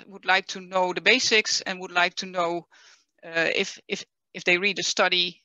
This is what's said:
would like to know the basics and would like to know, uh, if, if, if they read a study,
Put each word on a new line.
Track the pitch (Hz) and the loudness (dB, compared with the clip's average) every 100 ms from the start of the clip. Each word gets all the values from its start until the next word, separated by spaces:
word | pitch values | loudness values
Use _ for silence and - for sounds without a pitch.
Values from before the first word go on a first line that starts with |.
| - | -12
would | 196 | -8
like | 185 190 - | 0 0 0
to | 196 | -10
know | 180 185 185 | -4 0 0
the | 175 | 0
basics | 180 247 - 220 214 - | 2 2 4 2 2 -2
and | - 185 | -4 -8
would | 185 | -4
like | 175 175 - | 0 0 0
to | 190 | -6
know, | 185 170 170 - _ - - _ _ | -2 -2 -2 -6 _ -20 -20 _ _
uh, | 170 165 160 | -6 -2 0
if, | - 196 - - | 2 -2 -6 -10
if, | 196 - _ _ | -10 -10 _ _
if | 180 | -4
they | 185 180 | 0 2
read | 202 170 | 2 0
a | |
study, | 175 - 196 180 180 - | -2 2 2 2 0 -6